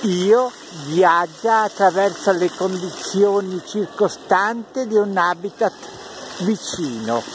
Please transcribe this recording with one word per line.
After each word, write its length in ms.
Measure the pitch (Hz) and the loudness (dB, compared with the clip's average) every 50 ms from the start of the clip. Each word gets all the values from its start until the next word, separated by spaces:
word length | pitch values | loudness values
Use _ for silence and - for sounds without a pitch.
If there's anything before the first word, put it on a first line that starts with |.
| - | 0
io 460 | 214 180 180 180 196 214 240 254 247 - - - - 180 160 143 143 | 0 0 2 4 4 4 4 4 0 -4 -12 -18 -16 -14 -12 -8 -2
viaggia 760 | 151 170 185 170 165 170 175 165 165 - - 220 220 220 214 | 2 4 6 6 6 4 2 -2 -6 -4 0 2 2 4 2
attraverso 680 | 202 - - 196 190 170 185 196 202 185 - - 202 | 0 0 4 4 4 4 4 0 0 0 0 0 0
le 180 | 190 170 180 175 | 2 2 2 -2
condizioni 1120 | - - 180 190 185 185 175 185 - - - - - 190 202 202 196 202 190 185 185 180 - | 0 -2 -4 -2 -2 -4 -6 -8 -8 -8 -10 -4 2 4 4 4 4 2 -2 -2 -6 -8 -8
circostanti 1200 | - - 214 202 - - - 208 180 - - - - 190 180 196 214 233 233 220 - - 254 262 220 | -6 -4 -4 -4 -4 0 0 0 0 0 -6 -2 0 2 2 2 0 -2 -6 -10 -10 -6 -6 -6 0
di 80 | 214 | 2
un 220 | 214 208 202 196 185 | 2 2 2 0 0
habitat 560 | 170 175 180 170 175 202 - - 226 196 - - - - - - - - - - - - - - | 0 0 0 -4 -6 -12 -4 0 0 0 0 -4 -18 -16 -16 -16 -16 -16 -16 -16 -14 -14 -10 -4
vicino. 840 | 180 190 220 - - - - - 175 139 120 113 110 107 117 117 113 - | -2 -2 -2 -2 -4 -10 -6 -6 -4 -4 -4 -6 -4 -2 -2 -2 -4 -6